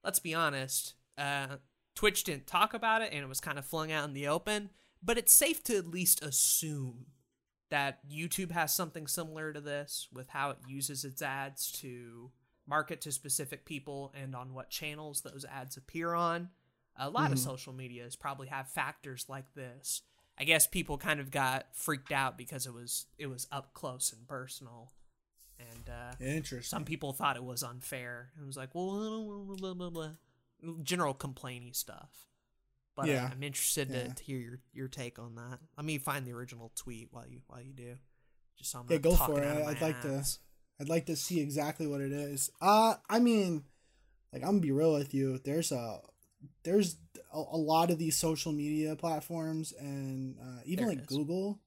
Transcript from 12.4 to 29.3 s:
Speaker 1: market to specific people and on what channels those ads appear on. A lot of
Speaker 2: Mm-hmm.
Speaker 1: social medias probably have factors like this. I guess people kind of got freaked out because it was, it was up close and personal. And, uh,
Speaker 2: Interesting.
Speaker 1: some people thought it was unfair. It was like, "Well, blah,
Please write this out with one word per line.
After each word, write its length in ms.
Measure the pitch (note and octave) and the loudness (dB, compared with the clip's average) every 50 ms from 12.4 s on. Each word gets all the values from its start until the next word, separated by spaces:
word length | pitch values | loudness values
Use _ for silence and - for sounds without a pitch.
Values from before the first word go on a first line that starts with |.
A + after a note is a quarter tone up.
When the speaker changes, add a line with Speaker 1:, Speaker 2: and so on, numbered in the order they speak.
| _ _ _ _ _ | _ _ _ _ _
Speaker 1:
market 340 | C#3+ C#3+ D3+ D3+ - E3 D3+ | 0 0 0 0 0 -6 -8
to 100 | - D3+ | -6 -6
specific 520 | C#3 - - C#3+ - - D3 C3+ D3+ C#3 _ | -6 -6 -2 -2 -2 -2 -2 -4 -8 -12 _
people 480 | - E3 C#3 C3+ D3+ C#3 C#3 C#3 C3+ - | -10 -10 -10 -8 -8 -8 -8 -8 -10 -12
and 220 | C#3 C3+ C3 C3+ | -12 -10 -10 -10
on 160 | B2 B2+ C3 | -10 -10 -10
what 160 | C3 C3 B2 - | -12 -12 -10 -8
channels 520 | - - D#3 D3+ D3 D3+ D#3 D3+ C#3+ - | -8 -6 -6 -6 -8 -8 -12 -6 -6 -6
those 220 | - C#3 C#3 C#3 C#3 | -6 -6 -12 -12 -12
ads 300 | - C3+ C#3 B2+ C3+ - | -10 -10 -10 -10 -10 -12
appear 360 | C3+ - - - E3 E3 E3+ | -14 -14 -8 -6 -2 -2 0
on. 380 | E3+ E3+ F3 E3+ E3 E3+ F3 F3+ _ _ _ _ _ _ _ _ _ - | 2 2 2 2 2 0 -4 -8 _ _ _ _ _ _ _ _ _ -8
A 100 | C3 C#3+ | -6 -2
lot 220 | F3+ B3 D#4 C#3+ | 2 2 4 4
of 60 | C3+ C3 | 4 2
Speaker 2:
Mm-hmm. 100 | B2+ C#3 | 2 0
Speaker 1:
social 240 | C3 B2+ - D3 | -4 -8 -12 -14
medias 420 | B2+ C3 C3 B2 B2 A#2+ A#2+ A#2+ - | -12 -12 -12 -12 -12 -12 -12 -12 -12
probably 340 | - - D3 C#3 C3+ C3+ C3 | -8 -6 -8 -6 -6 -10 -8
have 200 | C#3+ C3+ C3 C3 | -8 -8 -8 -4
factors 580 | - D#3+ C3+ C#3 D#3 - - C#3+ C3 B2 - - | -2 -2 -2 -2 -4 -10 -12 -12 -8 -8 -8 -8
like 240 | C3+ C3+ C3 - _ | -8 -12 -12 -12 _
this. 480 | C#3+ B2+ B2 A#2+ C#3 - - - - _ _ _ _ _ _ _ - | -12 -12 -12 -12 -8 -4 -4 -4 -4 _ _ _ _ _ _ _ -2
I 60 | - | 6
guess 220 | D3+ E3 D#3 - | 8 10 10 10
people 320 | - - F#3 E3 - D3 C3+ | 6 6 0 0 0 -4 -2
kind 200 | - D#3+ D3+ D3 | 2 0 0 0
of 120 | C#3 C3+ | 0 -2
got 360 | C#3+ C#3+ C3+ C3 C3 C3+ - - - | 0 2 2 2 2 0 -4 -6 -10
freaked 380 | - - - D3+ C3+ C3+ - | -6 0 0 0 -2 -2 0
out 240 | D3 C3+ C3+ C3 - | 2 2 2 2 -2
because 300 | F#2 B2 - D#3 C3 - | -6 -12 -10 -6 -6 -6
it 80 | C3+ A#2+ | -6 -8
was, 320 | A#2+ A#2+ A#2+ - - - _ - - | -12 -8 -6 -6 -6 -6 _ -12 -10
it 80 | D3 | -8
was 200 | C#3 B2+ B2 - - | -8 -6 -8 -8 -6
up 220 | C#3+ C#3 C3 - _ | -6 -8 -8 -8 _
close 380 | - - C3+ B2+ B2+ - - | -8 -8 -8 -4 -2 -2 -2
and 160 | - A2 A#2+ C3 | -2 -4 -12 -10
personal. 640 | D3 B2+ B2+ B2+ - - C3+ A#2 A#2+ A#2 A#2 C3 - - - - _ _ _ _ _ _ - - - - | -8 -8 -8 -10 -12 -14 -14 -16 -18 -18 -20 -20 -20 -20 -20 -20 _ _ _ _ _ _ -20 -20 -20 -20
And, 300 | B2 A#2 A#2 A#2 A#2 B2 | -20 -16 -16 -14 -12 -10
uh, 260 | A#2+ A#2+ A#2+ B2 B2 B2+ | -10 -10 -10 -10 -8 -4
Speaker 2:
Interesting. 480 | B2 C3+ D3 D#3+ C#3 - C3+ B2 A#2+ - | -2 -2 -2 -2 -2 -4 -8 -8 -6 -6
Speaker 1:
some 160 | - D#3 D3+ | -4 -4 -2
people 300 | C#3 D#3+ C#3 D3+ C#3 C3 | -4 -4 -4 -4 -6 -4
thought 220 | - - C#3+ C3 | 0 0 0 0
it 80 | B2 B2+ | 0 -6
was 180 | B2+ B2 A#2+ | -6 -6 -4
unfair. 680 | B2+ A#2 A#2+ B2+ - - C#3+ B2+ B2 B2 A#2+ A#2+ B2 B2+ _ D#3 | -6 -6 -8 -10 -10 -8 -8 -8 -8 -8 -10 -10 -12 -16 _ -14
It 80 | C#3+ | -12
was 100 | C3+ C3 C3+ | -12 -10 -10
like, 160 | C3 C3 - | -10 -8 -6
"Well, 160 | E3+ F3+ F#3+ | -6 -4 -2
blah, 680 | G3 G3+ A3 A3 A3 A3 A3 G#3 | -2 -2 -4 -4 -4 -6 -6 -8